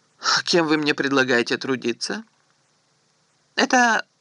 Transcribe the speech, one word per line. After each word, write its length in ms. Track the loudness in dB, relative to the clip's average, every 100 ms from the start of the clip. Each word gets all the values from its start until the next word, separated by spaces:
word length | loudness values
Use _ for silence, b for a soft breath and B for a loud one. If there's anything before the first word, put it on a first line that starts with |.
| _ _ B B
«Кем 220 | 0 0 2
вы 100 | 2
мне 180 | 2
предлагаете 640 | 0 0 2 2 2 0 -2
трудиться?» 680 | -4 -4 -4 -6 -6 -8 -12 _ _ _ _ _ _ _ _ _ _ _ _
«Это 500 | -4 0 2 2 0 -6 _